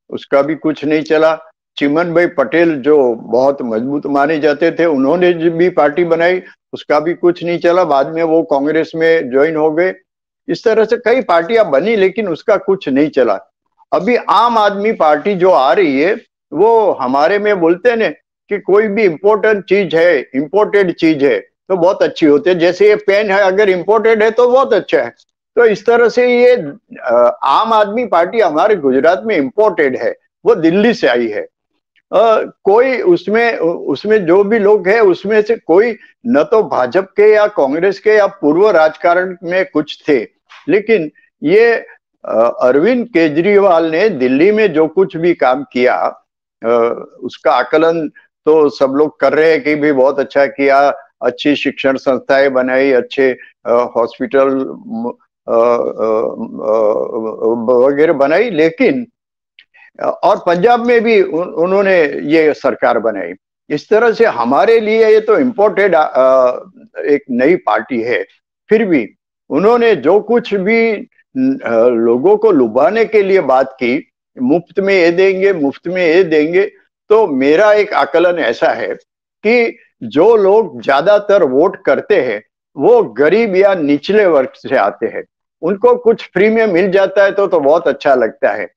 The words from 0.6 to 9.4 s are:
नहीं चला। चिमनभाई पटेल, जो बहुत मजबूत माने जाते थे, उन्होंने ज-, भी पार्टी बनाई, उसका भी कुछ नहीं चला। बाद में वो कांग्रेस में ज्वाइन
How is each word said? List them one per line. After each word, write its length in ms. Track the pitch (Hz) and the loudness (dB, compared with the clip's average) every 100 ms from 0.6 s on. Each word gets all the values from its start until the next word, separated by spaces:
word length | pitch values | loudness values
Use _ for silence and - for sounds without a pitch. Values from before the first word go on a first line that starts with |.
| 156 139 | -6 -4
नहीं 180 | 143 156 | -4 -4
चला। 360 | 139 156 156 156 - _ _ - | 0 0 2 -2 -10 _ _ -4
चिमनभाई 500 | 143 151 175 165 175 | -2 -2 0 0 -2
पटेल, 500 | 175 120 160 170 147 | -2 -2 0 0 0
जो 320 | 131 151 123 | 0 2 2
बहुत 480 | 113 113 117 139 139 | -2 -4 0 0 -2
मजबूत 440 | 123 110 127 143 151 | -4 -4 -4 -6 -4
माने 320 | 139 143 156 | -2 0 0
जाते 340 | 147 143 170 | -2 0 -2
थे, 120 | 165 | 0
उन्होंने 480 | 170 139 135 175 180 | -2 0 0 2 0
ज-, 200 | 170 170 | 0 -2
भी 180 | 165 180 | 0 -2
पार्टी 340 | 175 147 151 | 2 0 0
बनाई, 380 | 170 165 170 180 - _ _ | -2 0 0 -2 -8 _ _
उसका 280 | 127 - 151 | -14 -2 -2
भी 140 | 160 | -2
कुछ 300 | 165 175 170 | -2 -2 -2
नहीं 140 | 170 170 | -4 -2
चला। 260 | 170 175 | 0 0
बाद 240 | 170 139 151 | 0 0 -2
में 80 | 160 | -2
वो 200 | 165 160 | 0 0
कांग्रेस 500 | 160 139 143 156 151 | 0 -2 -2 -2 -4
में 360 | 160 165 165 135 | -2 0 0 0
ज्वाइन 260 | 135 | 0